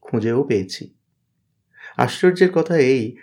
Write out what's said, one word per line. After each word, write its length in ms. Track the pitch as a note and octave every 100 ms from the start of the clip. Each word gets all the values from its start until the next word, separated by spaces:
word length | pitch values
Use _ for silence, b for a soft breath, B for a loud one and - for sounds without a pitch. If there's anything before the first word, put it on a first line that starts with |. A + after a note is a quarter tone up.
খুঁজেও 420 | - A2+ A2 A#2
পেয়েছি। 500 | C#3 G#2+ F#2+ - - _ _ _ _ _ _ _ _ B B B
আশ্চর্যের 540 | B2 - F3+ F3+ F3+
কথা 260 | E3+ D#3+ E3+
এই 400 | C3 C3 A2+ B